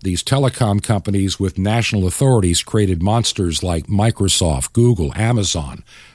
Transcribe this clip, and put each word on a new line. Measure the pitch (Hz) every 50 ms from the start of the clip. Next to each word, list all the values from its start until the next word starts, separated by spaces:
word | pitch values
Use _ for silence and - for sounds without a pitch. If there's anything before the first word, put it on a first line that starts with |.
these | - 95 90 85 -
telecom | - 131 139 139 123 - - 123 104 101 104
companies | - - 110 98 - 104 98 101 98 95 - -
with | 98 92 -
national | 98 95 104 110 120 110 - 113 101 92 90
authorities, | - - 139 131 127 110 92 87 85 - -
created | - - 110 104 92 90 80
monsters | 90 104 110 120 104 - - - 92 87 78 -
like | - 90 85 80 -
Microsoft, | - 104 98 107 117 - - 98 92 - - 92 82 73 67 - -
Google, | - 117 117 123 117 95 78 69 -
Amazon, | 92 110 117 120 110 95 - - 85 73 65 - - - _ - - - - _